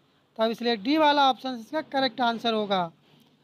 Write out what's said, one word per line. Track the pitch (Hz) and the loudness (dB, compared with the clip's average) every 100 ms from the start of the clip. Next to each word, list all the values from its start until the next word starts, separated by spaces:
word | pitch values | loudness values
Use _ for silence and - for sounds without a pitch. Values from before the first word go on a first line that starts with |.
| _ _ _ - | _ _ _ -2
तब | 226 | -2
इसलिए | 226 233 226 | 0 -4 -2
डी | 220 311 | 0 4
वाला | 294 294 269 | 4 4 2
ऑप्शन | - 262 240 | 0 -6 -10
इसका | 220 311 | -8 -8
करेक्ट | - 269 262 - | -4 -2 -2 0
आंसर | 240 226 233 | -2 0 -2
होगा। | 220 202 190 165 _ _ _ _ _ | -2 0 -2 -2 _ _ _ _ _